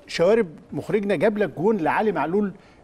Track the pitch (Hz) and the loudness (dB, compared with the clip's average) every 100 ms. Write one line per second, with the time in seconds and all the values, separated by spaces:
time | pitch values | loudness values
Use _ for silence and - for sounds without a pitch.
0 | - - 170 226 185 147 - 147 - 196 | -12 0 4 4 0 -6 -10 -10 -2 -2
1 | 202 180 196 208 190 135 185 220 151 151 | 0 0 0 0 -2 0 0 0 0 0
2 | 214 170 151 190 208 - - - | 0 0 0 0 -2 -6 -20 -20